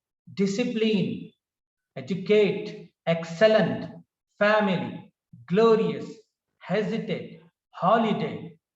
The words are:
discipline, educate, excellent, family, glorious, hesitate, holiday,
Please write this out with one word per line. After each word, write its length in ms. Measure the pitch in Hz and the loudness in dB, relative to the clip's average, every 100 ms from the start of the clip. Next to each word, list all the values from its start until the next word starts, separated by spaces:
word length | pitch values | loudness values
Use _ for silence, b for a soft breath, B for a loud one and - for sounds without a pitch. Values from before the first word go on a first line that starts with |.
| _ _ - | _ _ -12
discipline, 960 | - 196 - 247 220 220 202 160 117 - _ _ _ _ _ _ - | -4 -2 -2 -2 -2 0 2 0 -4 -12 _ _ _ _ _ _ -14
educate, 960 | 127 185 - 208 202 - - - - _ - | -8 -6 2 4 4 0 -6 -12 -18 _ -4
excellent, 840 | 165 - - 220 220 160 117 - - - _ _ - | -2 -4 2 4 4 2 -2 -8 -14 -20 _ _ -2
family, 720 | 208 214 202 175 117 90 - _ _ - - | 2 2 2 0 -4 -10 -16 _ _ -20 -4
glorious, 580 | 185 226 220 190 - - - _ _ _ _ | 4 6 6 2 -2 -8 -16 _ _ _ _
hesitate, 840 | - 185 190 220 - 151 - - - _ _ | -6 -2 -2 -4 -4 -8 -8 -16 -20 _ _
holiday, 840 | - 175 233 220 185 156 - 165 - _ | -4 2 2 2 0 -4 -6 -12 -18 _